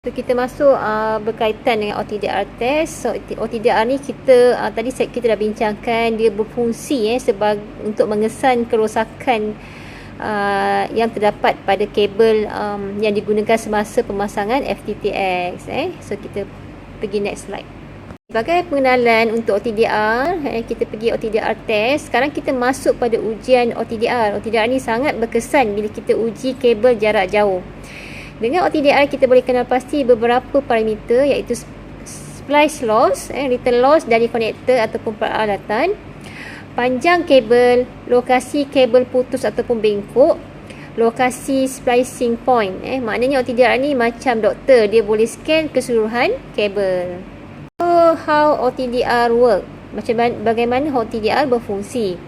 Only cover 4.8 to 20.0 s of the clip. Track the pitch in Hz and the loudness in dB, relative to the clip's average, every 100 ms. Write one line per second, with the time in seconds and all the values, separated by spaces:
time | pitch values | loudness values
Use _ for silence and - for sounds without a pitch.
4.8 | 233 254 240 247 226 208 214 214 220 208 | -6 -4 -4 0 0 0 0 0 -2 -2
5.8 | - 226 233 220 226 202 220 - 233 226 | -2 0 0 2 0 0 -4 -2 -2 -4
6.8 | - 277 214 240 262 202 208 208 208 - | -2 0 0 0 0 0 0 0 -6 -10
7.8 | 208 214 202 214 220 - 269 247 233 226 | -8 -2 0 2 -2 0 0 2 0 0
8.8 | 214 226 220 - - 226 214 214 - - | 2 0 -4 -4 -2 0 -2 -8 -14 -18
9.8 | - - - - - 208 202 196 202 202 | -18 -18 -18 -10 -6 -2 0 0 2 0
10.8 | 196 214 226 220 208 - 240 - - 196 | 0 0 -2 2 0 2 0 0 -2 0
11.8 | 208 - 202 196 226 214 208 - 208 202 | 0 0 -2 2 4 4 0 -4 -6 -6
12.8 | 196 202 214 208 208 214 208 226 220 208 | -8 -4 -2 -2 -2 -2 2 0 0 -2
13.8 | 208 - 226 202 208 214 202 262 - 196 | 0 -2 -2 -4 -4 -4 -2 -2 -2 -6
14.8 | - 202 202 - 190 180 180 - - 214 | -8 -6 -4 -2 -2 -2 -4 -8 -8 -6
15.8 | 349 311 - 202 - 208 196 - - - | -6 -8 -12 -10 -8 -10 -10 -12 -18 -18
16.8 | - - 214 202 202 - - 202 - - | -18 -12 -6 -4 -4 -8 -10 -12 -12 -18
17.8 | - - - - _ 226 233 349 349 285 | -18 -18 -18 -20 _ -4 0 0 0 2
18.8 | 262 254 240 226 226 226 226 202 240 208 | 4 4 4 4 2 0 0 0 0 0
19.8 | 226 208 | 0 2